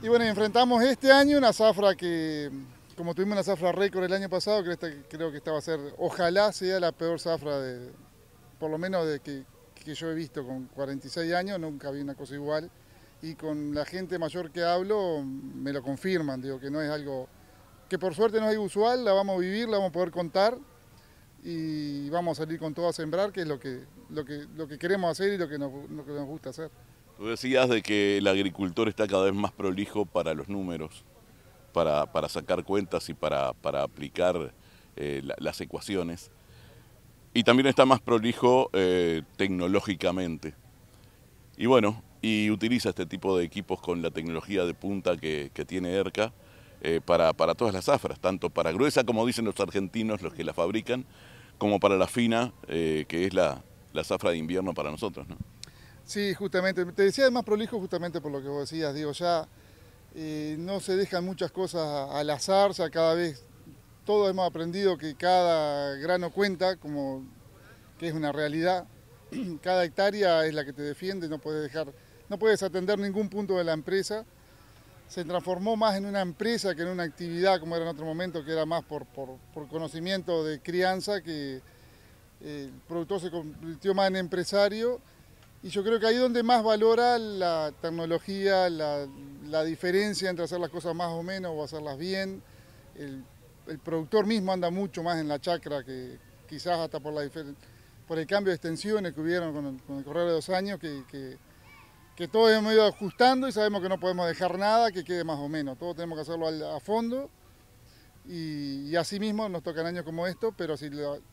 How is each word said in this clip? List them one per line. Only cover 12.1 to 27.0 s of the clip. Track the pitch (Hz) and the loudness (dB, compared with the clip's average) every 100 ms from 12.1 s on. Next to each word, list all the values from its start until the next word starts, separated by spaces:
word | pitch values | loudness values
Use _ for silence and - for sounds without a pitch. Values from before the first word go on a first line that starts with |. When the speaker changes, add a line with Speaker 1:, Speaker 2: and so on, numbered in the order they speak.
Speaker 1:
cosa | 135 139 139 | -8 -10 -8
igual. | 143 151 165 - - - - - | -4 -4 -4 -18 -20 -20 -20 -16
Y | 160 | -14
con | 160 156 151 147 | -10 -6 -6 -4
la | 147 | -4
gente | 139 180 180 180 | -4 -6 -6 -4
mayor | 160 160 165 | -4 -6 -8
que | 139 | -2
hablo, | 170 175 190 214 190 156 | 0 2 2 0 0 -2
me | 135 135 135 131 131 | -4 -8 -10 -8 -4
lo | 139 | -4
confirman, | 127 135 190 180 151 131 | -4 -6 0 0 0 -4
digo, | 131 135 | -6 -8
que | 139 | -6
no | 147 | -4
es | 151 | -4
algo, | 151 143 135 131 - - - - - - | -4 -6 -8 -8 -16 -20 -20 -20 -20 -6
que | 185 | -2
por | 185 | -2
suerte | 156 226 220 | 2 2 2
no | 220 | 0
es | 214 | 0
usual, | 202 202 220 254 | 0 2 2 2
la | 233 | 4
vamos | 190 196 | 4 4
a | 185 | 0
vivir, | 185 208 233 | 0 -2 0
la | 208 | 0
vamos | 190 | 0
a | |
poder | 165 180 | 0 -2
contar | 170 170 190 208 247 - - - - - - - - | -2 -2 4 4 2 -14 -20 -20 -20 -20 -20 -20 -18
y | 170 165 160 151 147 143 143 | -10 -6 -4 -6 -6 -6 -4
vamos | 165 175 143 | -2 -2 -4
a | |
salir | 156 165 | -6 -6
con | 160 | -6
todo | 147 170 | -2 -2
a | |
sembrar, | 160 160 170 202 | -2 -4 0 -2
que | 196 | -2
es | 165 | -4
lo | 139 | -4
que, | 139 127 135 - - | -6 -10 -12 -20 -10
lo | 151 | -10
que, | 135 147 147 | -8 -10 -12
lo | 151 156 | -12 -10
que | 147 | -6
queremos | 175 196 175 | 0 2 2
hacer | 156 196 | 2 0
y | 202 | 0
lo | 165 | -2
que | 147 | -2
nos, | 143 135 143 | -6 -8 -12
lo | 151 139 | -12 -10
que | |
nos | 147 | -8
gusta | 139 156 131 | -8 -8 -10
hacer. | 127 160 - - - | -10 -12 -14 -20 -20